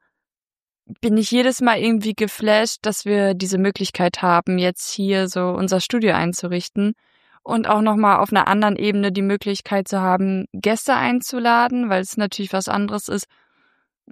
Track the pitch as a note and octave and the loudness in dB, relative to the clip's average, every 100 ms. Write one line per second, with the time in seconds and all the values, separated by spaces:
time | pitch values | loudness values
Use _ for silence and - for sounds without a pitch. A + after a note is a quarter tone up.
0 | _ _ _ _ _ _ _ _ - - | _ _ _ _ _ _ _ _ -20 -6
1 | A#3 G#3+ G#3 A#3+ B3 B3 B3 A3 A3+ A3+ | 0 2 2 2 2 2 2 2 2 0
2 | G#3+ G3+ G#3 - G#3+ G#3+ A#3 - G#3+ G3+ | 0 -2 -4 -2 2 2 2 -2 -6 -4
3 | G3+ G3+ G3 F#3 F#3+ F#3+ G3 - F#3+ - | 0 2 2 0 0 0 0 0 -4 0
4 | F3+ - F3+ F3 F3 F#3 F3+ F3+ - - | -2 0 2 2 2 0 0 -2 -6 -4
5 | G3 F#3+ F#3 F#3 F3+ F3 F#3+ F#3 - A#3+ | 0 0 0 -2 -2 -2 0 0 0 0
6 | A3 - E3+ F3 F3+ F3 - - G#3 A3+ | 2 2 0 -2 -4 -6 -4 -2 -2 -2
7 | _ _ _ _ - A#3 - G#3+ A3 G#3+ | _ _ _ _ -4 -2 2 2 2 2
8 | G#3+ F#3 G3+ G3+ - G3+ G#3+ G3+ G#3 G3+ | 4 4 2 2 2 2 2 0 0 0
9 | G3+ F#3+ G3 G3+ G#3 G3+ - G3+ F#3+ G3 | 0 0 0 -2 -4 -6 -4 -4 -2 -2
10 | F#3 F#3 F#3+ F#3+ - F#3+ G3+ A3 - B3 | 2 2 2 -2 -6 -4 -2 0 0 0
11 | B3+ B3 - B3 A#3 A#3 B3 B3 A#3 F#3+ | 0 -2 -2 -2 2 2 2 0 0 -2
12 | G3 - G3+ - G3 F#3+ F#3+ G3+ G3+ G#3 | -2 -4 -4 -4 -6 -4 -2 -2 -2 -4
13 | - G3+ - _ _ _ _ _ _ _ | -6 -6 -8 _ _ _ _ _ _ _
14 | _ | _